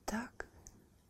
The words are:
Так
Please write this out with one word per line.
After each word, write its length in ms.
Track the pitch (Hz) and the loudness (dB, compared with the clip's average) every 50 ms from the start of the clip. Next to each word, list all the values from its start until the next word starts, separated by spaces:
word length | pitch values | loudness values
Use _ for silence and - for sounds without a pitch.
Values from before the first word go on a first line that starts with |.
| - | 0
Так 420 | - 202 226 247 - - - - - - - - - - - - - - - - - | 4 4 4 4 2 -2 -6 -6 -6 -6 -14 -16 -14 -16 -16 -20 -20 -20 -20 -20 -20